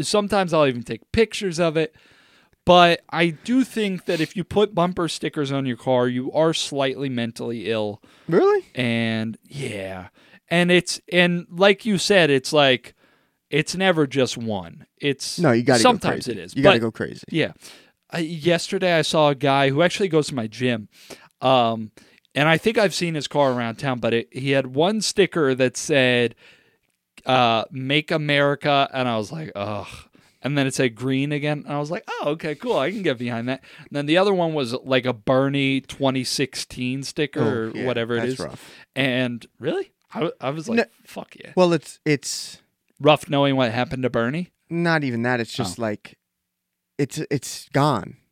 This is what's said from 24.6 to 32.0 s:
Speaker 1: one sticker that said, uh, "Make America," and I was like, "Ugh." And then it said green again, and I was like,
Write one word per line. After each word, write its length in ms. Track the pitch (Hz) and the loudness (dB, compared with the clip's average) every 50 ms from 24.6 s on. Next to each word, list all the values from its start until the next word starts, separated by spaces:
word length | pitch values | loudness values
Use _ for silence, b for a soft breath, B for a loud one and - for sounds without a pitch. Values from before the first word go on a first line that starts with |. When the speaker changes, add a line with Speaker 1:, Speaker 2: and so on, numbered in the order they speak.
| 131 127 127 | 0 0 0
Speaker 1:
one 240 | 135 160 185 214 220 | 0 2 2 2 0
sticker 560 | 190 - - - 185 165 - 175 151 135 131 | -2 -2 2 2 2 2 2 2 2 2 2
that 220 | 123 131 127 - - | 2 2 0 0 -2
said, 580 | - - 156 139 127 127 123 120 120 113 117 b b b b b b b b b b b _ _ _ _ _ - - | -4 0 2 4 4 4 4 2 2 0 -2 b b b b b b b b b b b _ _ _ _ _ -10 -2
uh, 400 | - 131 127 123 117 113 110 - - | 0 2 4 4 4 2 0 -2 -4
"Make 400 | - 131 131 131 139 151 151 - | -8 -8 -4 -2 0 -2 0 0
America," 800 | 175 160 151 147 143 143 143 143 143 139 - 147 143 139 139 - - | -2 -2 0 0 2 2 2 2 0 0 0 2 2 4 2 2 0
and 140 | 131 127 123 | -2 -2 -2
I 100 | 117 110 | -2 -2
was 140 | 107 98 | -4 -6
like, 200 | 147 160 156 - - | -8 -10 -10 -10 -8
"Ugh." 320 | 101 101 104 107 101 95 - - - - _ b b b b b b - | -8 -6 -6 -6 -8 -10 -12 -16 -18 -20 _ b b b b b b -6
And 140 | 127 147 143 | -4 -2 0
then 80 | 135 | 0
it 80 | 135 127 | 0 0
said 220 | - 139 123 113 | 0 -2 -2 -2
green 360 | 110 127 135 135 131 139 147 | -4 -4 -4 -2 -2 -2 -2
again, 280 | 147 143 143 147 151 147 - | -4 -4 -4 -4 -4 -4 -6
and 80 | - 147 | -6 -6
I 60 | 147 | -6
was 120 | 147 147 | -6 -6
like, 120 | 170 214 | -8 -10